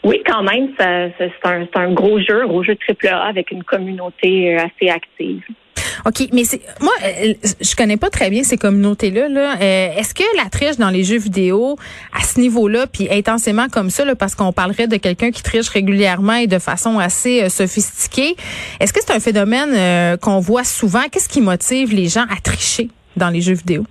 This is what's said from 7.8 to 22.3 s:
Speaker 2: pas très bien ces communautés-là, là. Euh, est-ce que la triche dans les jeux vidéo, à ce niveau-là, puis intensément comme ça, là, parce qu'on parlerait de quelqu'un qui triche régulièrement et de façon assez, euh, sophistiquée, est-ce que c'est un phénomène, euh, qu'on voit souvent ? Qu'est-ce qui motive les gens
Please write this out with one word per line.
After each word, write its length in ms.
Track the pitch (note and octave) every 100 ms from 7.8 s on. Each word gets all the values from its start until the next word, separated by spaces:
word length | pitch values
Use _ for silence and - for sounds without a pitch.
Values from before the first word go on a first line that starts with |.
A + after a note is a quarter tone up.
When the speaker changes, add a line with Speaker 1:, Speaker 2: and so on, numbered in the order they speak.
| A3 G#3+
Speaker 2:
pas 140 | F#4
très 180 | - F#3+
bien 140 | G#3
ces 160 | C4+ B3
communautés-là, 720 | G3+ G3+ G3+ G#3 G#3 G3 D4
là. 240 | C#4 C#4+
Euh, 420 | G#3+ G3 F#3+ F#3 E3+
est-ce 160 | A3
que 100 | - G4+ G4+
la 140 | G#3
triche 260 | - C#4+ C#4
dans 140 | G3+
les 140 | F#3
jeux 140 | F#3+ A#3
vidéo, 580 | G#3 F#3 F3+ G3 B3+ C#4+ - - -
à 100 | -
ce 160 | - -
niveau-là, 480 | B3 A#3 G#3 A3+ C4+
puis 220 | - G3
intensément 580 | G3+ G#3 A3+ A3 G#3 C4
comme 160 | A#3 F#3
ça, 160 | -
là, 100 | C#4+
parce 200 | B3+ G3
qu'on 180 | - F#3+
parlerait 360 | F3+ F#3 G#3 A#3
de 100 | G#3+
quelqu'un 320 | F#3 F3 A#3
qui 120 | A#3
triche 280 | - A3+ A3+
régulièrement 640 | G#3 G3 G3 G3+ F3+ G3+
et 140 | A#3+ A#3
de 100 | F3+
façon 400 | - E3+ A#3 G#3+
assez, 440 | F3 - B3 B3
euh, 60 | F#3+
sophistiquée, 880 | - F#3 - G3+ - - - C#4+ F4 - - - -
est-ce 120 | G3
que 80 | G4+
c'est 140 | -
un 60 | A#3+
phénomène, 520 | A#3 G#3 G3+ A#3+ D4
euh, 420 | A#3+ F3+ F3 F3 F3
qu'on 200 | G#3+ G3
voit 260 | F3+ A#3+
souvent ? 400 | B3 - G#3+ G#3 C#4+
Qu'est-ce 200 | F#4+ -
qui 100 | D4
motive 540 | G#3 F3 - B3+ B3+
les 140 | G#3 F3
gens 160 | G#3+ A#3